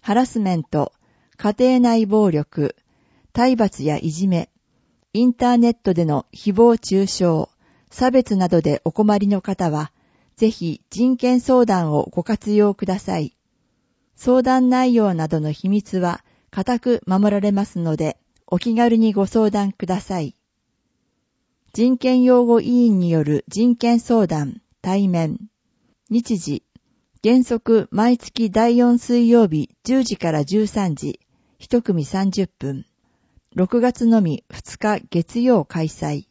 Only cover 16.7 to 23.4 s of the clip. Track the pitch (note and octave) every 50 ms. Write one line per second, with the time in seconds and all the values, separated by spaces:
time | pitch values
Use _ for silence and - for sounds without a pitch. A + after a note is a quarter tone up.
16.7 | B3 A#3 - B3 A#3+ - - - F#3 F#3+ G3+ G#3 G3+ G3+ G3 G#3 G3+ G3 G3+ -
17.7 | - F3+ E3+ E3 D#3 D3+ D#3+ D3+ - _ _ _ _ _ _ - - F3+ - A#3+
18.7 | A3+ A3+ A#3+ A#3+ A3+ A3+ A3+ A3 G3+ G3+ G3 F#3+ - A3+ A3 G#3 G3+ G#3 G3+ G3
19.7 | - _ F#3+ E3+ F#3 G#3 - - G3 F3+ D#3 C3 - _ _ _ _ _ _ _
20.7 | _ _ _ _ _ _ _ _ _ _ _ _ _ _ _ _ _ _ _ _
21.7 | _ G#3+ A3+ B3+ C4 B3 - B3+ B3+ B3+ B3 B3+ B3+ B3 B3 A#3 A#3 A3+ - -
22.7 | B3 B3 A#3+ A#3 G#3 F#3 F3 E3+ E3 D#3+ D3+ D3 D3+ C#3